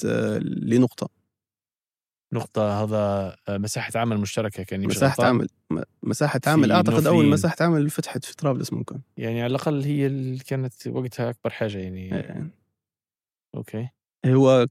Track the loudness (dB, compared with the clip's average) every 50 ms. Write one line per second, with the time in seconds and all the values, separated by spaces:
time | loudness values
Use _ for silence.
0 | -2 -2 0 0 0 0 -2 -2 -4 -4 -4 -4 0 2 4 4 4 4 0 -4
1 | -8 -10 _ _ _ _ _ _ _ _ _ _ _ _ _ _ _ _ _ _
2 | _ _ _ _ _ _ -8 -8 -8 -4 -2 0 0 0 0 0 0 0 0 0
3 | 0 0 0 0 -2 -4 -8 -10 _ -6 -4 -4 -4 -4 -4 -6 -6 -4 -2 -2
4 | 0 0 0 0 -2 -2 -2 -4 -4 -4 -4 -8 -8 -8 -6 -4 -2 -2 0 2
5 | 2 2 4 2 2 4 4 2 0 -2 -6 _ _ -6 -6 -6 -6 -10 _ _
6 | -4 -4 -2 0 0 0 -2 0 0 2 4 4 4 6 4 4 4 4 2 4
7 | 4 4 6 6 6 6 6 4 2 0 0 0 2 2 2 2 0 0 -2 -4
8 | -6 -6 -8 -10 -10 -10 -8 -4 -2 -2 -2 -2 -4 -4 -6 -6 -6 -8 -10 -12
9 | -14 _ _ -8 -6 -4 -4 -2 -2 -2 -2 -2 -2 -2 -2 -2 -2 -2 0 0
10 | 0 0 -2 -4 -4 -6 -6 -8 -8 -6 -4 -4 -4 -6 -8 -10 -10 -6 -6 -6
11 | -6 -6 -6 -4 -4 -4 -4 -6 -8 -8 -6 -4 -4 -4 -4 -6 -8 -8 -10 -10
12 | -8 -8 -8 -8 -8 -8 -10 -10 -12 -12 -14 _ _ _ _ _ _ _ _ _
13 | _ _ _ _ _ _ _ _ _ _ -14 -12 -12 -10 -8 -8 -8 -10 -12 _
14 | _ _ _ _ 2 4 6 6 8 8 6 6 4 4